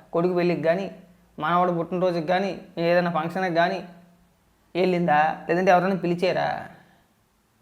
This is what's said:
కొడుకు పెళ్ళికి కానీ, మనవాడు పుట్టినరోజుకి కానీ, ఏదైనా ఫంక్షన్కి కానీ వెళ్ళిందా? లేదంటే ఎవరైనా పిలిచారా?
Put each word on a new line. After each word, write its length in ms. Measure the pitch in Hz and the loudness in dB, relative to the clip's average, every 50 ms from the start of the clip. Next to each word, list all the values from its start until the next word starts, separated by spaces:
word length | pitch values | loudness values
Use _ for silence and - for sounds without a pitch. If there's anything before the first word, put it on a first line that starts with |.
| - _ - | -20 _ -2
కొడుకు 200 | 170 170 180 185 | 0 0 2 2
పెళ్ళికి 280 | 175 175 175 170 147 | 2 2 2 0 0
కానీ, 340 | 143 160 170 190 196 180 - - - - - _ _ _ _ - | 0 0 0 0 -2 -8 -10 -16 -20 -20 -20 _ _ _ _ -6
మనవాడు 320 | 151 156 170 175 180 180 | -2 0 2 2 2 2
పుట్టినరోజుకి 560 | 175 165 165 165 190 175 180 185 170 170 156 156 | 0 -2 -4 -4 -2 0 0 0 0 -2 -2 0
కానీ, 340 | 180 185 196 196 170 - - - - - | 0 0 0 -2 -6 -8 -14 -14 -8 -2
ఏదైనా 340 | 170 170 175 180 175 175 | 0 2 2 2 2 0
ఫంక్షన్కి 440 | 170 156 160 165 175 190 185 185 165 | -2 -2 -4 -4 -4 -4 -4 0 2
కానీ 300 | 165 170 185 190 180 - - - - - _ _ _ _ _ _ _ _ _ _ _ _ _ _ | 2 2 2 0 -4 -8 -14 -20 -20 -20 _ _ _ _ _ _ _ _ _ _ _ _ _ _
వెళ్ళిందా? 680 | 180 185 185 180 175 175 165 147 151 156 156 - - - - | 0 0 2 2 2 2 2 4 4 2 2 -2 -4 -4 -2
లేదంటే 220 | 165 175 185 190 | -2 2 4 4
ఎవరైనా 240 | 180 180 175 190 196 | 4 4 4 2 -2
పిలిచారా? 680 | 170 170 175 175 175 190 180 156 147 147 147 - - - - - - - _ _ _ _ _ _ _ _ _ _ _ _ _ _ _ | -2 -2 -2 -2 0 0 -2 0 0 -2 -2 -4 -6 -10 -14 -18 -20 -20 _ _ _ _ _ _ _ _ _ _ _ _ _ _ _